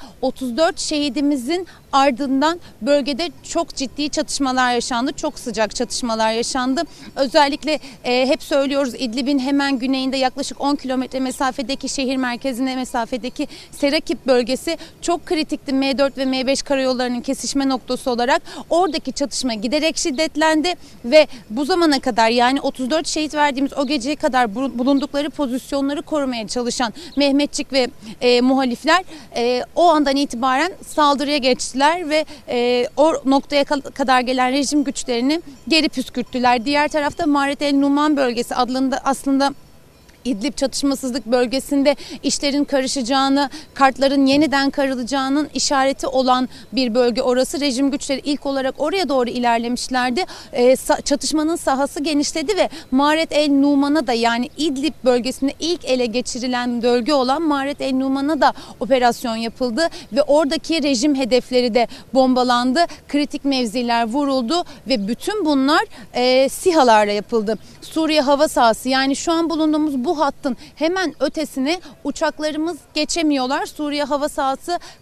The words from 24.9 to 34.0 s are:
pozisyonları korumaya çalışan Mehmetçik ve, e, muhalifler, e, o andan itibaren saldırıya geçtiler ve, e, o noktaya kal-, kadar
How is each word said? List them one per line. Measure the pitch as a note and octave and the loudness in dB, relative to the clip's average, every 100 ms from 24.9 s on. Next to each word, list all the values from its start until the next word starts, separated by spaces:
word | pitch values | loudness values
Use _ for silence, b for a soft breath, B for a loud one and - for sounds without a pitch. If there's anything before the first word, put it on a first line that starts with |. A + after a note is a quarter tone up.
| C#4 C#4+ C#4 D4+ | 2 0 -4 -4
pozisyonları | - C#4+ B3+ - C#4 C#4 D4 | -2 -4 -4 -4 -2 -2 -4
korumaya | - D4+ C4+ A#3+ G#3+ | -4 -2 -2 -4 -4
çalışan | B3 A#3+ - A#3+ A#3+ B - | -4 -4 -2 -4 -4 B 0
Mehmetçik | C#4+ C#4 C#4+ - - | 2 4 2 -2 -2
ve, | C4+ B3 - A3 G#3 | 0 0 -4 -18 -2
e, | B3 B3 | 2 4
muhalifler, | B3+ C4+ C4 A#3+ C#4 E4+ F#4 D#4 B - | 4 4 0 -2 2 2 0 -14 B -4
e, | A#3+ B3 - - | 0 0 -2 4
o | E4+ | 6
andan | D#4 C#4+ C4+ | 6 4 0
itibaren | C#4+ A#3+ C4 C4 E4+ - - | -2 -2 0 0 0 -6 -6
saldırıya | - D4 C#4 C4 D4 | 2 2 2 0 0
geçtiler | B3+ B3+ - B3 C#4 F4 D#4+ | 0 0 -2 0 2 2 0
ve, | D4+ D4+ D4 - | -2 -2 -8 -6
e, | B3 A#3+ B3 A#3+ - | 0 2 2 0 2
o | D4+ D#4+ B3+ | 2 2 2
noktaya | C#4 - C#4+ | 0 2 0
kal-, | C#4 D4 | 0 -2
kadar | C4 - | -4 -4